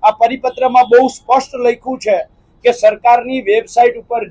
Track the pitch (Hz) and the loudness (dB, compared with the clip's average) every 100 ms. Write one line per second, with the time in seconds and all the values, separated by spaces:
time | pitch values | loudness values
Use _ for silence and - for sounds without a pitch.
0 | 214 214 233 262 254 247 254 240 226 240 | 0 2 -2 -2 -8 -4 0 2 4 4
1 | 262 - - 262 254 262 240 240 254 254 | 2 -4 -2 -2 -2 -4 -4 -4 -6 -8
2 | 214 185 - _ _ _ 240 233 214 214 | -2 -4 -4 _ _ _ -4 0 0 0
3 | 240 240 240 262 196 214 220 - 240 233 | 0 0 0 -8 -2 -2 -2 0 0 0
4 | - 233 202 | -8 -10 -8